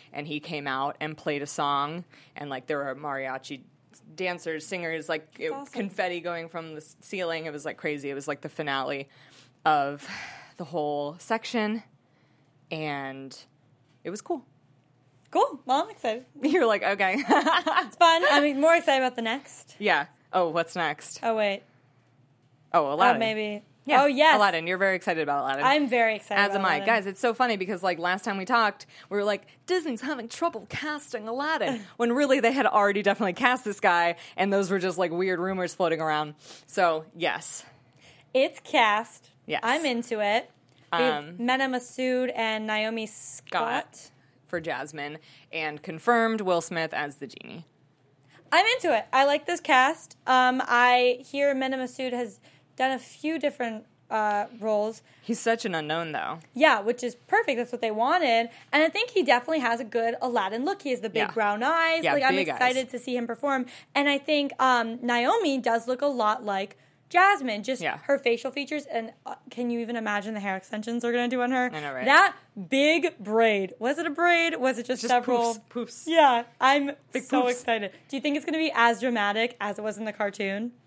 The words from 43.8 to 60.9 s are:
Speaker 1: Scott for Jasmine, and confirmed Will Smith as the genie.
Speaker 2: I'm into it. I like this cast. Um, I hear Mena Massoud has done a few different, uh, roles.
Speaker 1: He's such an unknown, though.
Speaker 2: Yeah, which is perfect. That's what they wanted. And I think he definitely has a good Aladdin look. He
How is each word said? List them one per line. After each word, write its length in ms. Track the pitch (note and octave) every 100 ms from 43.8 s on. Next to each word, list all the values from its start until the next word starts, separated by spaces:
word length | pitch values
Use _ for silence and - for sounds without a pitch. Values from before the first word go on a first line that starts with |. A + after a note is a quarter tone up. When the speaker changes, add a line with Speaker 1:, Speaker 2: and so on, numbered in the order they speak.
| - -
Speaker 1:
Scott 140 | - _ _ _ _
for 140 | F3
Jasmine, 560 | E3 C3 D3 D3+ C#3+ D#3 - - _
and 320 | D#3+ D#3 D3+
confirmed 600 | - D#3+ A#3 A#3+ A3+ A3
Will 180 | F#3 F3
Smith 320 | E3 F3 D#3+
as 240 | - D3 C#3
the 100 | C3+
genie. 380 | - - A2+ D#3+ _ _ _ _ _ _ - _
Speaker 2:
I'm 140 | D#4+ G#4+ B4+
into 180 | F4
it. 120 | A#3 -
I 120 | C4
like 220 | C#4 D4 D4
this 140 | F4
cast. 560 | - C4 C4 E4 - - -
Um, 360 | B3+ B3+ B3+ -
I 540 | A#3+ B3 B3 B3 B3
hear 300 | C4 C#4 C#4+
Mena 240 | C4 C4 C4
Massoud 340 | B3+ B3+ B3+
has 260 | A#3+ A#3 G3 _ _ _ -
done 140 | C4
a 80 | C4
few 400 | - - D4+ D#4+
different, 480 | C#4+ C#4 A#3+ G#3+ - _ _
uh, 340 | A3 G#3+ G#3 G#3 A#3
roles. 400 | G#3+ G#3 G#3+ A3 - _
Speaker 1:
He's 180 | - A3+
such 240 | A#3 A3+
an 100 | G#3+
unknown, 380 | E3 D3+ D#3+ E3
though. 280 | D3 D#2 E3 -
Speaker 2:
Yeah, 280 | B3 D4+ A3+
which 220 | G3+ B3
is 120 | B3
perfect. 420 | - _ G#4 A4+ A#3+
That's 160 | A#3+
what 80 | A#3
they 100 | A3+
wanted. 600 | G#3+ B3 F4+ D4 A3+ A#3 - -
And 100 | D4
I 80 | D#4+
think 200 | G4 A#4+
he 120 | F#4+
definitely 380 | C4 B3 B3 D#4+
has 200 | B3 A#3
a 40 |
good 320 | A#3+ A#3 A3+ A#3
Aladdin 460 | B3+ A#3 F#3+ A3 C#4+
look. 160 | G4+
He 80 | C#4+